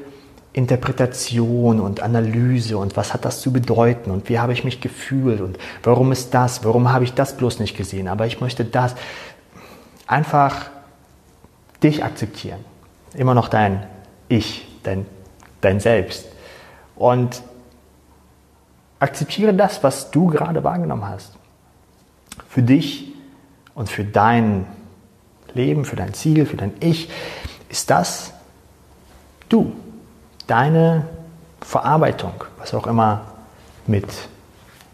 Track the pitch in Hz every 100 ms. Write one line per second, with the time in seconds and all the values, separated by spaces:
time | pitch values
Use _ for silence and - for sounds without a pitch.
0 | - - - - - - 123 123 131 123
1 | 123 - - 117 117 120 120 110 98 98
2 | 120 117 110 117 123 127 110 104 101 104
3 | 104 - 120 - 135 127 117 113 117 123
4 | - 95 - 117 120 120 131 - 120 -
5 | - 135 131 107 92 92 - - 113 120
6 | 131 131 - 127 123 - 110 120 123 127
7 | 123 - 135 - 123 120 101 - 98 95
8 | 95 95 113 - 123 - 113 127 123 -
9 | - - - - _ - - - - -
10 | - 135 156 147 139 - - - - _
11 | _ _ _ _ - _ _ _ 151 151
12 | 107 - 107 - 98 90 - - - _
13 | - 139 127 123 - 113 104 98 - -
14 | - - - 117 - - - - - 95
15 | 95 - - - - - 98 101 113 113
16 | 90 - - - - - - - - -
17 | 120 123 123 - - - - _ _ _
18 | _ _ _ _ _ _ _ _ _ _
19 | 139 - 156 - 214 190 196 - 135 -
20 | - 147 180 151 160 160 143 175 165 123
21 | 101 98 - - _ _ _ _ _ _
22 | _ _ _ - - - 120 143 - -
23 | - - - - _ _ _ - 101 -
24 | 104 104 107 117 110 98 92 - - -
25 | _ _ _ _ - 127 135 151 131 104
26 | 95 107 156 156 143 - 98 - 165 165
27 | - - - - - - - - - -
28 | 180 - - - - _ _ _ _ _
29 | _ - - _ - 226 - - - -
30 | - - - - - 117 143 160 165 160
31 | 147 - - - - - - - - 156
32 | 143 - 95 - - - - 110 - 113
33 | 110 107 - - - - - - - 104
34 | 98 - - - - - - - -